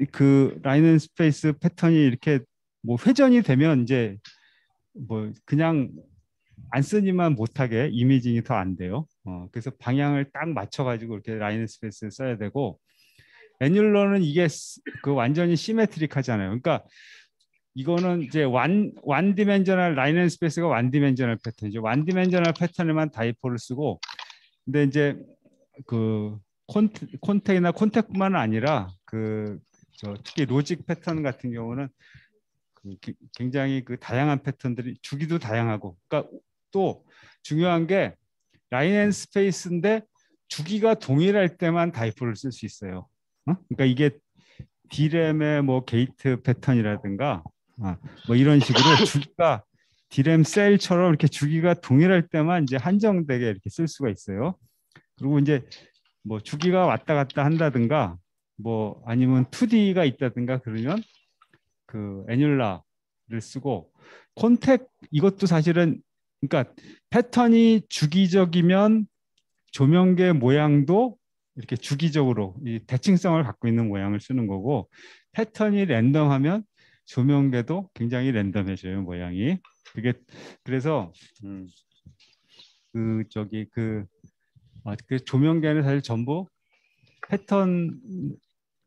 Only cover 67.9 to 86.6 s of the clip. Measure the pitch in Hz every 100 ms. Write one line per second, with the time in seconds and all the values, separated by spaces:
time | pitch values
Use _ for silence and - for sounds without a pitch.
67.9 | - 151 180 190 190 180 175 170 190 214
68.9 | 220 208 _ _ _ _ _ _ - 135
69.9 | 175 185 180 180 156 123 143 151 147 139
70.9 | 196 254 - _ _ _ - 110 117 -
71.9 | 139 165 147 131 110 98 95 131 113 -
72.9 | 127 - 180 185 160 127 - 117 117 113
73.9 | 98 98 101 - 131 107 98 110 131 87
74.9 | _ - - _ - 220 - 214 202 196
75.9 | 117 123 151 147 135 143 208 208 _ _
76.9 | _ - - 131 143 139 123 117 175 190
77.9 | - 117 123 131 113 101 101 98 92 92
78.9 | 98 90 87 87 90 123 185 - _ -
79.9 | - 117 120 _ - - - - 131 139
80.9 | 147 87 - - _ 101 95 92 _ _
81.9 | _ - _ _ _ _ _ - _ _
82.9 | 117 113 110 107 107 104 110 104 - 113
83.9 | 107 98 _ - _ _ _ _ - -
84.9 | 101 - 131 - 131 151 165 156 151 139
85.9 | 139 135 113 120 160 196 _